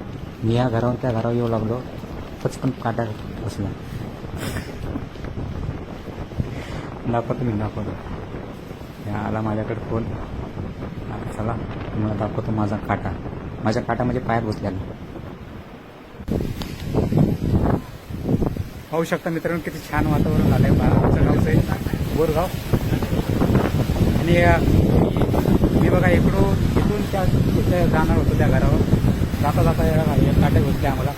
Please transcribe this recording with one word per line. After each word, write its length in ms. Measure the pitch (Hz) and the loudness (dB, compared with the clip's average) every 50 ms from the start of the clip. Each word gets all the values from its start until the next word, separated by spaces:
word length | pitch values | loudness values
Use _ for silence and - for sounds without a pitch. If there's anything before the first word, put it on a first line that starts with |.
| - - - - - - - - - | -12 -12 -12 -12 -12 -12 -10 -4 -2
मी 100 | 110 117 | 0 2
या 140 | 120 127 127 | 2 2 2
घरावरून 260 | 113 113 117 120 123 | 2 2 2 0 0
त्या 180 | 117 - 131 117 | 0 -2 -2 -2
घरावर 220 | 110 113 120 120 | 0 0 0 0
येऊ 140 | 120 120 117 | 0 0 0
लागलो, 320 | 113 110 107 107 113 127 127 - - - - - - - - - - - - | 0 0 0 -2 -2 -4 -6 -8 -10 -12 -12 -10 -10 -10 -10 -10 -12 -6 -6
पचकन 260 | - - - - 135 | -6 -6 -2 -4 -4
काटा 340 | 123 - - 120 113 113 117 107 107 - - 98 - - 117 | -4 -2 -4 -4 -2 -2 -2 -4 -4 -8 -10 -10 -10 -8 -8
बसला. 240 | 107 - - 101 95 - - - - - - - - - - - - - - - - - - - - - - - - - - - - - - - - - - - - - - - - - - - - - - - - - - - - - - - - - - - - - - - - - - - - 117 | -8 -6 -4 -6 -6 -6 -8 -12 -10 -10 -10 -10 -10 -10 -12 -12 -10 -10 -8 -8 -6 -6 -6 -8 -8 -10 -10 -8 -8 -8 -8 -8 -10 -12 -10 -10 -10 -8 -8 -8 -8 -8 -6 -6 -6 -8 -8 -10 -12 -12 -12 -12 -12 -12 -12 -12 -10 -6 -6 -4 -4 -4 -8 -8 -8 -8 -8 -8 -10 -10 -8 -4 -2 -2
दाखवतो 320 | 117 113 - 127 - 131 | -2 0 -2 -4 -2 -2
मी, 80 | 120 107 | -2 -2
दाखवतो. 380 | 104 107 104 - 110 104 95 92 - - - - - - - - - - - - - - - - - - - - - - 104 | -2 -2 -4 -4 -6 -6 -6 -8 -8 -8 -8 -10 -10 -10 -10 -10 -10 -10 -12 -12 -14 -14 -14 -14 -14 -14 -14 -14 -12 -8 -6
या 60 | 101 | -6
आला 240 | 104 107 107 107 110 | -4 -4 -2 -2 -2
माझ्याकडे 500 | 110 107 107 107 107 104 113 113 - - | -2 -2 -2 -2 -2 -4 -4 -6 -4 -4
फोन. 120 | 113 113 120 - - - - - - - - - - - - - - - - - - - - - 107 | -4 -4 -2 -4 -6 -8 -8 -8 -8 -8 -8 -8 -8 -8 -8 -8 -8 -10 -10 -10 -8 -10 -10 -8 -8
आता 300 | 104 - - - - 110 | -8 -8 -8 -8 -6 -4
चला 100 | 110 110 101 98 - - - - - - | -4 -4 -4 -6 -8 -8 -8 -8 -6 -4
तुम्हाला 340 | 107 107 107 107 104 110 | -2 -2 -2 -2 -2 -2
दाखवतो 240 | 104 - - 113 - | -4 -4 -4 -4 -2
माझा 260 | 110 107 104 101 107 | -2 -2 0 -2 -2
काटा, 360 | 101 - - 107 95 - 98 87 - - - - - - - - - - | -4 -2 -2 -2 -2 -2 -6 -8 -6 -8 -10 -10 -10 -10 -10 -10 -4 -2
माझ्या 180 | 113 110 120 113 | 0 0 0 0
काटा 220 | - 117 110 123 | -2 -2 0 0
म्हणजे 160 | 123 120 127 | 0 0 -2
पायात 220 | 123 - 117 117 117 | -2 0 0 0 0
बसलेला. 360 | 107 104 - - 101 92 95 98 - - - - - - - - - - - - - - - - - - - - - - - - - - - - - - - - - - - - - - - - - - - - - - - - - - - - - - - - - - - - - - - - - - - - - - - - - - - - - - - - - - | -2 -4 -4 -4 -6 -4 -6 -8 -8 -10 -12 -14 -14 -14 -12 -12 -12 -14 -14 -16 -16 -16 -16 -16 -16 -18 -18 -18 -20 -20 -20 -20 -20 -16 -12 -6 -4 -2 -2 -2 -2 -4 -6 -8 -10 -10 -10 -8 -4 -2 -2 0 2 2 2 2 2 2 -2 0 0 0 2 2 2 0 -2 -2 -8 -14 -16 -14 -12 -10 -8 -4 -2 0 0 0 -2 -2 -4 -6 -8 -8 -14 -12 -4 -2
पाहू 120 | 160 165 | -2 0
शकता 260 | 165 185 160 - 180 | 0 -2 -4 -2 -4
मित्रांनो, 300 | 170 160 - 165 170 170 151 | -4 -4 -2 -2 -4 -4 -4
किती 140 | 180 151 156 | -6 -10 -10
छान 280 | - - - 151 151 | -10 -4 -2 0 2
वातावरण 440 | 156 151 - - - - - - - | 2 2 2 2 2 2 4 4 4
झालंय. 200 | - - - - | 4 4 4 4
बा-, 160 | - - - | 4 4 4
आमचं 400 | - - - - - - - - | 4 4 4 4 4 4 4 4
गावचं 240 | - - - - - | 4 4 4 4 4
आहे 80 | 156 156 - - - - - - - - - - - | 4 4 4 2 0 -2 -2 -4 -2 -2 -2 -2 0
बोरगाव. 300 | 139 160 160 151 151 175 185 - - - - - - - - - - - - - - - - - - - - - - - - - - - - - - - - - - | 2 2 2 2 2 0 0 -2 -6 -4 -2 -2 0 0 0 0 0 0 0 0 -2 0 0 0 2 2 4 4 2 2 2 2 0 0 2 2 2 2 4 4 2
आणि, 180 | 156 165 175 | 4 4 4
अ, 220 | 175 175 170 170 165 - - - - - - - - - - - - - - - - - - - - - - - - | 6 6 6 6 6 4 4 4 4 6 6 4 4 4 4 2 2 2 2 2 2 4 4 4 4 4 4 4 4
मी 80 | - - | 4 6
बघा 220 | 180 180 180 180 | 4 6 6 6
इकडून, 680 | 175 160 - 175 - 196 190 196 196 - - - - - | 6 6 4 4 4 4 4 4 4 2 2 2 4 4
इथून 240 | - - 208 208 202 - - | 2 2 2 0 0 0 0
त्या, 120 | 196 185 | 0 2
तिथे 640 | 175 - - - - - - - - 175 180 175 - | 2 4 4 2 4 4 2 2 2 2 4 4 4
जाणार 300 | - 156 156 156 - - | 4 2 4 4 4 4
होतो 200 | - - - - | 4 2 2 4
त्या 100 | - - | 4 4
घरावर, 280 | 117 117 - - - - - - - - - - - - - - - - - | 4 4 4 4 4 4 4 4 4 4 4 2 2 2 0 0 0 0 2
जाता 200 | 143 - - - | 2 4 4 4
जाता 240 | 170 160 - 151 | 4 4 4 2
या, 260 | 160 156 156 160 156 156 | 4 4 4 4 4 4
हे 280 | 156 160 160 160 - | 4 4 6 6 6
काटे 220 | - - - - 143 | 6 6 6 4 4
घुसले 240 | 139 139 - 143 | 4 2 2 2
आम्हाला. 240 | 139 - - - 139 139 | 2 2 2 0 -2 -2